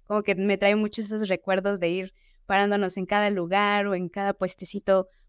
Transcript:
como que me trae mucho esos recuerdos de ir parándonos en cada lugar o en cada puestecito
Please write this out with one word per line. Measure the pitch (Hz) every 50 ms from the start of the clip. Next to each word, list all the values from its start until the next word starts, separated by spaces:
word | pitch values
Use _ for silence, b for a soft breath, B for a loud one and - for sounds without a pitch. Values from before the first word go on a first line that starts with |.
| _
como | - 208 214 208
que | - 196
me | 180 190 208 202 196
trae | 202 202 208
mucho | 214 214 208 208 -
esos | 220 202 214 214 214 190
recuerdos | 185 180 - - 190 190 185 202 202 190
de | 175 170
ir | 170 185 185 190 - _ _ _ _ _ _
parándonos | - 196 196 202 202 202 202 202 185 180 202
en | 185
cada | 165 202 208 208 208
lugar | 208 190 175 170 185 196 208 202 208 208 202
o | 202 196
en | 180 185 170
cada | - 202 196 196 196
puestecito | - 190 180 - - 196 - - 202 - - 196 190 190 b b b b